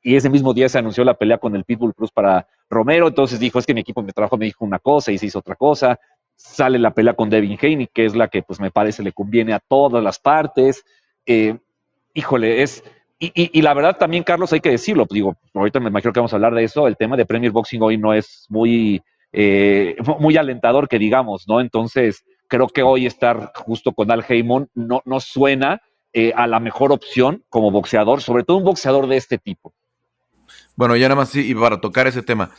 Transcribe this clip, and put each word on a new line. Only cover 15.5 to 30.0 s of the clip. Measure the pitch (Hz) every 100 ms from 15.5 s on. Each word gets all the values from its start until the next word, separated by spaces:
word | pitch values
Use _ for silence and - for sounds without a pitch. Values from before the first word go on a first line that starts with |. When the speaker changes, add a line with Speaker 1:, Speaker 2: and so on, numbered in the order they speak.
Speaker 1:
ahorita | 98 104 135
me | 117
imagino | 98 117
que | 120
vamos | 117
a | 104
hablar | 113
de | 117
eso, | 113 - 135
el | 101
tema | 110 131
de |
Premier | 104 113 120
Boxing | 110 110 117
hoy | 110 110
no | 107
es | 107 - - -
muy, | 107 117 117 107 95 - _ _
eh, | 104 104 98 101 98 90 -
mu-, | 117 151
muy | 151 160
alentador | 139 123 117 131 139
que | 113
digamos, | 107 110 117 95 -
¿no? | 117
Entonces, | 123 113 113 131 117 - _ _ -
creo | 120 127
que | 143
hoy | 131 131 123
estar | - 120 113 107
justo | - - 113 120
con | - 104
Al | 113 -
Heyman | 120 117 131 143
no, | 120 117 127
no | 127 131
suena... | - 131 139 135 139 202 _ _ _
Eh, | 117 117 117
a | 120
la | 113
mejor | 113 - 139
opción | 143 - 127 131 196 _
como | 117 107
boxeador, | 101 - 110 107 139
sobre | - 120
todo | - 190
un |
boxeador | 190 175 135 139 131
de | 131
este | - 120
tipo. | 101 90 - _ _ _